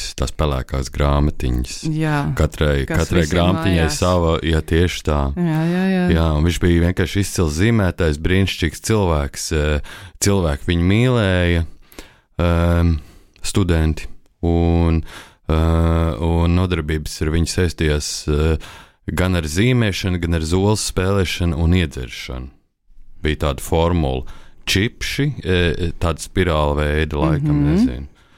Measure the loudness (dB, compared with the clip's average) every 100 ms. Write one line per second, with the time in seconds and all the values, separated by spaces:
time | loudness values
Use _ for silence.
0 | -8 -6 -4 -2 -2 -2 -4 -6 -4 0
1 | 2 2 2 0 -2 -2 -4 -6 -4 -2
2 | -2 -2 -2 0 -2 0 0 0 0 -2
3 | 0 0 2 2 2 2 2 2 0 0
4 | 2 2 2 0 0 0 2 2 2 -2
5 | -2 0 0 -2 0 0 0 0 0 0
6 | 2 2 2 2 0 2 2 4 2 0
7 | -2 -2 -2 0 0 2 2 2 0 0
8 | 0 0 0 2 0 0 -4 -2 -2 0
9 | 2 0 -2 -6 -4 0 0 -2 -4 -14
10 | -18 -2 0 2 0 -2 -2 0 2 2
11 | 2 2 2 2 2 0 -2 -8 -20 -20
12 | -20 _ _ -2 0 2 2 2 2 0
13 | -4 -20 _ -12 -4 0 2 2 0 -2
14 | -8 -14 -20 _ 0 2 2 4 2 0
15 | -4 -12 -20 _ -2 0 2 2 2 2
16 | 0 -2 0 2 2 2 0 -2 -2 -4
17 | -6 -6 -2 0 0 0 -2 0 0 0
18 | -4 -6 -2 0 2 0 -4 -18 -20 _
19 | -6 -2 0 0 -2 0 2 2 0 -2
20 | -2 -2 0 0 0 2 2 0 -2 -2
21 | 0 0 0 0 -2 2 2 4 2 -4
22 | -10 -12 -12 -12 -12 -18 _ _ -20 -20
23 | -18 -6 -4 -2 -2 -4 -2 0 2 2
24 | 0 -2 -6 -14 -18 -10 -2 0 0 -4
25 | -6 -2 -2 -2 0 2 2 0 -4 -2
26 | -2 -2 -4 0 2 2 2 0 0 0
27 | 0 0 0 0 0 2 2 2 2 -2
28 | -12 -18 _